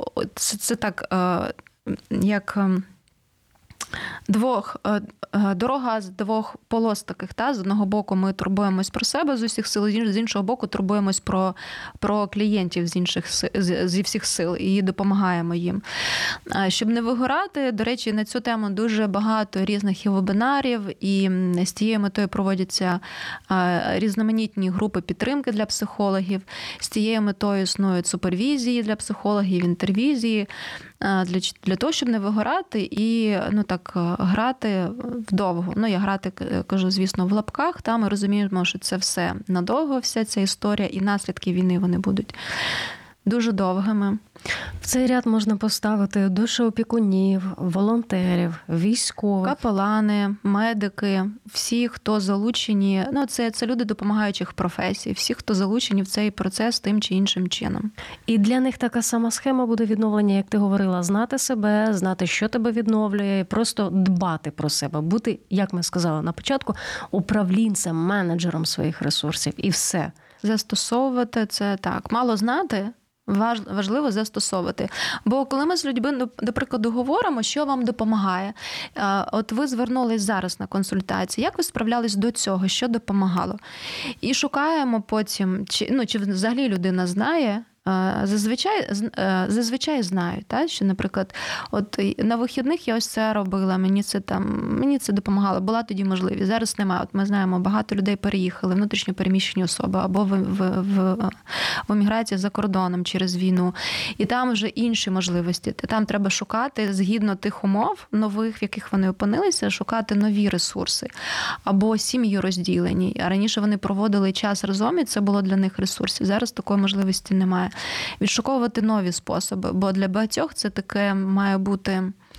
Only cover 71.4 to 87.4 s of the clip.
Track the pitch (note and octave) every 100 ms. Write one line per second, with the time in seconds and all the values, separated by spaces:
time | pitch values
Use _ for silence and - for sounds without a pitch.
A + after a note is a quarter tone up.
71.4 | G#3+ - G3+ G3 - - - A3+ B3 G#3+
72.4 | A3+ C#4+ F4+ G#3 G3+ - _ _ - G3+
73.4 | A3+ A3+ G3 G3 G3 B3 D4 G3+ G#3+ -
74.4 | - F#3+ F3 G3 G3 - - - G#3+ C4
75.4 | C4+ C4+ D4+ F4+ C#4 B3 B3 C4 B3 -
76.4 | A3 A3 C4+ B3 A3+ A#3 B3+ F4+ A4 B3+
77.4 | G#3+ D4 C#4+ C4 A#3+ - A3 G#3+ F#3+ F#3
78.4 | - - - - - - G3+ G3 - G#3
79.4 | G#3+ A3 C#4+ A#3+ B3 B3+ A#3+ A3 G3+ G3
80.4 | F#3 - G3 F#3+ F#3+ G3 F#3 G3 F#3 -
81.4 | D#4 - E4+ - A3+ A#3+ A#3 G3+ A3+ A#3+
82.4 | G3+ F#3+ F#3+ - B3 A#3 - G3 F#3+ F3+
83.4 | F3 G3+ - - - - C#4 A#3+ - C4
84.4 | C#4+ C#4 D4+ E4 C4 A3+ G#3 G#3+ G#3+ -
85.4 | F#3+ F#3+ G3 - - C4 A3 A3 G3 F#3
86.4 | A3 A#3+ C4+ F#3+ F#3 F3+ F3+ F#3 A#3 E4